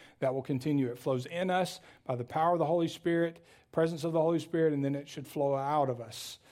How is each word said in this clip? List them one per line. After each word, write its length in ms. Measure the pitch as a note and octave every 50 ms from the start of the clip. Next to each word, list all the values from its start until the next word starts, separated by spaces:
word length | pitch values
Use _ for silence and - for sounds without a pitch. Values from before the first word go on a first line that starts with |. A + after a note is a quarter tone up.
| - - - _
that 140 | C#3+ C3 B2+
will 80 | C3+
continue. 460 | C3 - C#3+ B2 B2 D3+ D3 C#3+ C3
It 100 | A#2+ B2
flows 280 | - - C#3+ C3 B2 B2+
in 240 | - E3+ F3 F#3 F#3
us 320 | F3+ F#3 F3+ F3+ - - - - - - _
by 100 | - B2+
the 80 | A#2+ A#2+
power 300 | - - D#3 D#3+ F3 F3
of 60 | E3
the 60 | D#3
Holy 220 | D3 E3+ F3 E3
Spirit, 560 | D#3+ - - - E3+ E3+ E3+ E3+ E3 E3+ - - - - - _ _ -
presence 320 | E3 E3 E3 E3+ D3 D3
of 80 | E3+ D#3+
the 80 | E3
Holy 180 | D#3 E3 E3+ D#3
Spirit, 320 | D3+ - - E3 D#3+ D#3+
and 120 | D3 C#3 C#3
then 120 | C#3 C#3
it 140 | C#3 C#3+ -
should 180 | - D#3 C3+
flow 280 | - - D3 C#3+ C#3 C#3
out 340 | C3+ C3+ C#3+ D3+ D3+ C#3+ C3
of 100 | B2 A#2
us 400 | A2+ A2+ A#2 - - - - - _ -